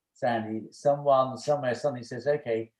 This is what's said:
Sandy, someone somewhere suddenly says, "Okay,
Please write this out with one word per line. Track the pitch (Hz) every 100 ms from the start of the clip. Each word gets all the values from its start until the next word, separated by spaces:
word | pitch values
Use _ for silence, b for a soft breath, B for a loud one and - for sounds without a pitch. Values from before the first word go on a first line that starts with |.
| _
Sandy, | _ 127 113 107 110 -
someone | - 143 143 143 131 127 117
somewhere | - 143 127 117
suddenly | 147 127
says, | 113 117 127
"Okay, | 147 123 113 113